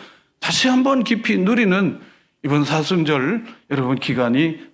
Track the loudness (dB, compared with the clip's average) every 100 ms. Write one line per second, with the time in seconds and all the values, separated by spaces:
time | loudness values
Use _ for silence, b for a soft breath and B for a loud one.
0 | B B B _ -4 0 2 2 2 2
1 | 0 -2 0 0 2 2 2 2 0 -2
2 | B B B _ -2 0 0 -2 0 0
3 | 0 0 0 -4 B B -6 -4 -2 -2
4 | -2 -2 0 2 0 -4 B